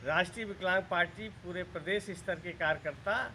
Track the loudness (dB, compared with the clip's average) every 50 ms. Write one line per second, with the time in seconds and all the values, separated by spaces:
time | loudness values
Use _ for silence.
0 | 0 4 4 4 4 4 0 -6 -6 -6 -6 -2 2 4 4 4 4 2 4 4
1 | 4 2 2 -8 -10 -10 -10 -10 -10 -6 -4 -4 -6 -4 -6 -6 -2 0 0 0
2 | 0 -4 -10 -6 -4 -4 -4 -4 -4 -10 -4 2 2 2 2 2 0 -6 -6 -2
3 | -2 0 0 0 0 -4